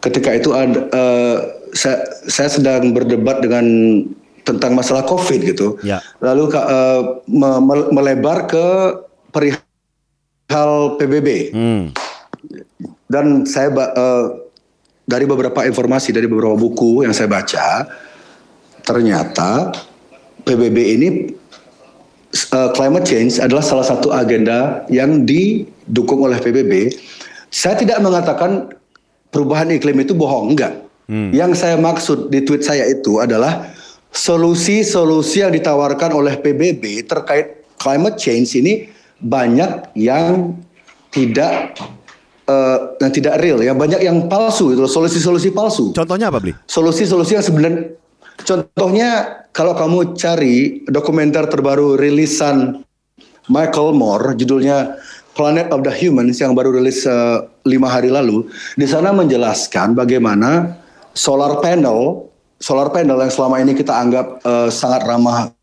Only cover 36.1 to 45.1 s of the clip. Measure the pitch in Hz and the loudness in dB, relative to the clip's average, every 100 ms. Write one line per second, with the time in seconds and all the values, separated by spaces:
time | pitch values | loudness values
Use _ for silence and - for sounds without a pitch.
36.1 | 151 143 139 147 139 170 143 107 110 117 | 0 0 0 -2 0 0 -2 -6 -8 -6
37.1 | 160 - 147 156 - - _ 135 139 190 | -6 -2 -2 -2 -8 -20 _ -2 0 0
38.1 | 214 - 117 123 127 147 220 - - _ | -2 -2 0 0 0 0 0 -4 -20 _
39.1 | _ 120 135 120 120 185 - - - 113 | _ -4 -2 2 2 0 -4 -10 -2 0
40.1 | 139 165 185 175 175 - _ _ _ _ | 0 0 0 -2 -8 -16 _ _ _ _
41.1 | - 127 113 165 - - - - - - | -2 0 0 0 -2 -6 -12 -18 -18 -20
42.1 | - _ _ - 135 131 131 - - 135 | -20 _ _ -2 0 2 0 -2 -2 -2
43.1 | 139 139 - 170 131 120 131 151 - 185 | 0 0 2 2 2 2 2 0 2 2
44.1 | 170 - 196 226 214 165 127 131 165 160 | 2 0 0 0 2 2 2 2 2 0